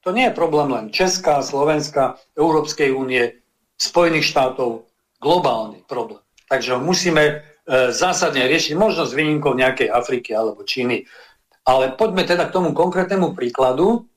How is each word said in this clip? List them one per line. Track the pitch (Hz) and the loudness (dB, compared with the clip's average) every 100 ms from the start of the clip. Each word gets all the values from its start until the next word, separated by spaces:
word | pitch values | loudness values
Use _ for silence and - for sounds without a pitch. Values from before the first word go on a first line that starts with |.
To | - | -2
nie | 208 247 | 0 0
je | - | 2
problém | 165 151 143 | 0 2 0
len | 120 107 | -4 -4
Česka, | - 185 180 - 147 127 | -2 0 0 0 0 0
Slovenska, | 139 147 151 143 147 131 - _ | -2 0 0 -2 -2 -2 -4 _
Európskej | - 160 156 151 - 139 | -2 2 2 -2 -2 0
únie, | 131 131 127 117 - _ _ _ _ | 0 -2 0 -2 -4 _ _ _ _
Spojených | - 170 170 160 135 | -2 2 4 2 0
štátov, | 147 131 - 123 113 - _ _ _ | 0 0 0 -4 -4 -14 _ _ _
globálny | 143 175 151 117 107 104 _ | 0 2 2 -2 -6 -12 _
problém. | 123 107 - _ _ _ | -8 -8 -10 _ _ _
Takže | 139 123 123 | -2 0 -2
ho | |
musíme, | 151 180 180 156 151 147 - _ - | 0 0 2 2 2 0 -14 _ -2
e, | 131 123 | 2 2
zásadne | 120 180 180 170 139 127 | 0 -2 0 0 0 0
riešiť, | 120 - 156 | 0 0 2
možno | 214 170 131 | 2 2 -2
s | 131 | -2
výnimkou | 151 147 143 127 | 0 0 0 2
nejakej | 131 127 113 | 0 0 0
Afriky | 120 120 127 - | 0 -2 -6 -4
alebo | 110 113 - | -4 -2 -6
Číny. | 101 131 123 110 - - - _ _ _ - | -8 -4 -2 -4 -8 -20 -20 _ _ _ 2
Ale | 131 131 | 2 2
poďme | - 214 185 - | 0 0 0 0
teda | - - | 0 0
k | 185 | 0
tomu | 170 | 0
konkrétnemu | 143 175 180 180 196 165 | 0 0 0 -2 0 0
príkladu. | - 123 127 131 131 190 233 - | -2 -6 0 0 2 2 2 -4